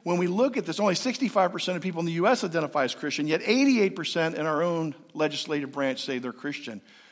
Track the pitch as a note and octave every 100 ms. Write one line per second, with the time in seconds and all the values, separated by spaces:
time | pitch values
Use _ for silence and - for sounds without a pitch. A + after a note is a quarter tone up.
0 | F3 F3 F3+ F#3 C4+ B3+ E3+ G#3+ G3+ F3
1 | B3+ A#3+ B3+ G#3 F3+ G#3+ - F3+ F#3+ E3
2 | E3+ E3 F#3+ B3 F#3+ E3 D3+ D3+ C3 -
3 | D3 C#3 D3 E3 - A#3+ C#4 B3+ G3 -
4 | D#3 F3 D#3+ E3 D#3 D3+ E3+ E3+ D#3+ C#3+
5 | - D3+ D#3 C#3+ - D3 C3+ C#3 C3+ C3
6 | - B2+ B2 A#2 D3 D3 - G#2+ - -
7 | -